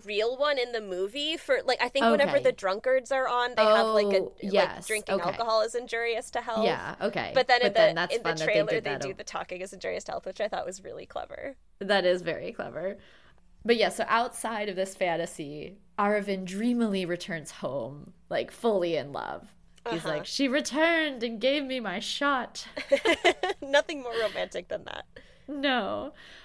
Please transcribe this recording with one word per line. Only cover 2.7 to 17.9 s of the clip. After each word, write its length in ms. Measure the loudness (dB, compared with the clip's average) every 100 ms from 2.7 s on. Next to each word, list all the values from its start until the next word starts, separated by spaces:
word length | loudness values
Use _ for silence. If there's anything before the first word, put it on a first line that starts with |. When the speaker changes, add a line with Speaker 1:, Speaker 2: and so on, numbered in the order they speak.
| 0 2 2 2
Speaker 1:
are 160 | 0 2
on, 280 | 0 2 4
they 80 | 6
have, 220 | 6 6
like, 180 | 4 4
a, 80 | 2
Speaker 2:
Oh, 120 | 0 -6
Speaker 1:
like, 120 | 0
Speaker 2:
yes. 340 | 2 2 0 -4
Speaker 1:
drinking 280 | -4 -2 -2
Speaker 2:
Okay. 140 | 0
Speaker 1:
alcohol 300 | -2 0 0
is 140 | 0 -4
injurious 540 | -4 -2 -2 -4 -4
to 100 | -6
health. 220 | -2 0 2
Speaker 2:
Yeah, 300 | 0 -4 -4
okay. 300 | -4 -2 0
Speaker 1:
But 140 | 2 4
then 120 | 4
Speaker 2:
But 60 | 6
Speaker 1:
in 60 |
Speaker 2:
then 160 | 6 6 4
Speaker 1:
the, 60 |
Speaker 2:
that's 140 | 0 0
Speaker 1:
in 60 |
the 60 | -2
Speaker 2:
fun 80 | 0
that 80 | 2
they 60 |
Speaker 1:
trailer, 160 | 2 2
Speaker 2:
did 120 | 0 -2
Speaker 1:
they 40 |
Speaker 2:
that 100 | -4
Speaker 1:
do 80 | -6
Speaker 2:
o- 40 |
Speaker 1:
the 100 | -8 -8
"Talking 360 | -8 -8 -10
is 120 | -10
injurious 300 | -8 -6 -6 -6
to 60 |
health," 120 | -8 -8
which 140 | -4
I 80 | -4
thought 180 | -4 -6
was 160 | -8
really 220 | -12 -12 -10
clever. 500 | -10 -10 -10 -12 -14 -18 -8
Speaker 2:
That 260 | 0 2 4
is 160 | 2
very 300 | 0 -6 -6
clever. 440 | -8 -8 -6 -8 -8 -14 -20 -20 -20 -20 -4 0
But 120 | 4
yeah, 100 | 2
so 140 | 2 2
outside 580 | 2 2 -4 -6 -4 -4
of 80 | -2
this 180 | -4
fantasy, 840 | -2 0 0 -2 -6 -10 -10 -12 -16 -8 0
Aravind 460 | 2 2 0 -4
dreamily 600 | -4 -2 0 2 2 2 0
returns 440 | -2 -4 -8 -8
home, 600 | -8 -4 -4 -6